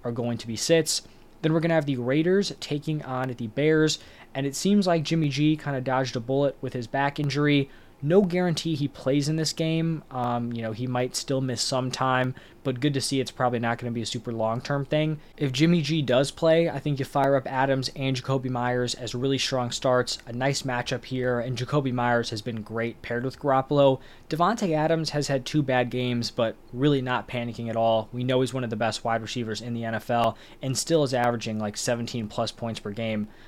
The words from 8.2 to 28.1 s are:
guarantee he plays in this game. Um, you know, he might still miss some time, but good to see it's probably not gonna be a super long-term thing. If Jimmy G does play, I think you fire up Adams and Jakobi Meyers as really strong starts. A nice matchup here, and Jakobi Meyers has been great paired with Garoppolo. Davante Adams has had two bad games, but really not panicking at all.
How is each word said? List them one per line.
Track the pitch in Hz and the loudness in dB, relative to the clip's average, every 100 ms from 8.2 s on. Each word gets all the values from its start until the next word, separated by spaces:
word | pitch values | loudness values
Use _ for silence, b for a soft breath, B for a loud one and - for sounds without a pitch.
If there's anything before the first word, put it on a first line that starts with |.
guarantee | 185 180 180 156 165 151 | 4 2 0 0 -2 -2
he | 143 | -2
plays | - 131 147 143 | -2 0 2 2
in | 160 | 0
this | 151 | -2
game. | - 160 160 165 156 - | -2 0 0 0 -4 -6
Um, | 127 120 120 120 | -4 -2 -2 -4
you | 117 | -4
know, | 113 | -6
he | 113 127 | -4 -2
might | 123 127 - | 0 -2 -4
still | - 135 | -2 -2
miss | 131 120 | 0 -2
some | - 131 127 | -2 -2 -2
time, | - 131 127 127 B B - | -2 0 2 0 B B -8
but | 131 123 | -6 -2
good | 147 | 0
to | 135 | 0
see | - 135 | 0 0
it's | 123 | -2
probably | - 123 120 | 0 0 2
not | 117 117 | 0 -2
gonna | 120 | -4
be | 117 | -4
a | 107 | -4
super | 120 123 | -6 -6
long-term | 113 110 120 - 143 139 | -2 -2 -2 -2 -4 0
thing. | 151 156 151 B - | 0 0 -4 B -4
If | 143 | -2
Jimmy | 127 165 175 | 4 4 4
G | 143 160 | 2 0
does | 123 123 139 | 2 2 2
play, | - 165 165 170 | 2 4 4 4
I | 139 | 0
think | 151 139 | -4 -4
you | 131 | -2
fire | 143 139 139 | 0 2 2
up | - | 0
Adams | 131 135 135 127 - | 0 2 0 -2 -4
and | 135 127 | -2 -2
Jakobi | 135 135 127 | -2 -2 -2
Meyers | 123 123 123 120 - | -4 -2 0 -2 -4
as | 113 120 | -6 -4
really | 135 135 | -2 0
strong | - 131 120 | -2 -2 -2
starts. | - 131 127 120 - - | -2 2 2 2 -6 -8
A | |
nice | 120 135 135 | -2 -2 -2
matchup | 135 123 120 123 - | -2 -4 -4 -6 -4
here, | 127 127 120 | -2 0 0
and | 120 120 | -2 -4
Jakobi | 123 147 131 | -2 0 0
Meyers | 123 120 120 117 | 0 2 2 0
has | 107 | -6
been | 123 113 | -6 -8
great | 101 113 117 - | -6 -4 -4 -6
paired | - 120 | -6 -4
with | 131 - | -4 -4
Garoppolo. | 143 135 - 143 139 131 B B - | 0 2 2 6 6 4 B B -6
Davante | 156 175 226 190 156 | 0 2 2 0 2
Adams | 160 165 156 | 2 2 0
has | 147 139 | -2 0
had | 139 123 | -2 0
two | 151 | 0
bad | 135 127 123 | 2 2 2
games, | 123 123 120 113 | -2 -2 -2 -2
but | - 113 - - | 0 -2 -2 -10
really | 123 147 139 | 0 2 2
not | 127 123 - | 0 -2 -2
panicking | 123 117 110 117 | -6 -6 -6 -4
at | 113 | 2
all. | 113 113 107 | 4 2 0